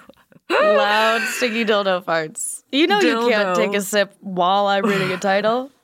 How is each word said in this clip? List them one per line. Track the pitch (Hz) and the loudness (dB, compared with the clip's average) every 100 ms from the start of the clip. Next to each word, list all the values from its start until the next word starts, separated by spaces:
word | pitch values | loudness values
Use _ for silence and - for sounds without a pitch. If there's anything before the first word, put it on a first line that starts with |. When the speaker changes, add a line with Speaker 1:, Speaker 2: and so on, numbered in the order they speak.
| - - _ | -6 -20 _
Speaker 1:
<laughs> | - - | -20 -4
Speaker 2:
Loud, | 403 622 622 415 214 220 226 | 0 2 2 2 2 2 0
stinky | 226 - 247 220 214 | -4 -4 -2 -2 0
dildo | 208 196 180 | 0 0 -2
farts. | 180 165 156 - - - _ | -2 -2 -4 -8 -12 -12 _
You | 269 349 | 0 2
know | 415 | 2
you | 349 226 240 | 2 2 0
can't | 214 196 | 0 0
Speaker 1:
Dildo. | 180 | 0
Speaker 2:
take | 208 202 | 0 -2
a | |
sip | 196 208 196 - | -2 -2 -2 -6
while | 196 180 180 196 202 | -8 0 2 2 2
I'm | 196 208 | 0 0
reading | 196 - | -2 -2
a | 180 | -2
title. | 202 196 214 240 269 _ | 0 0 0 -2 -6 _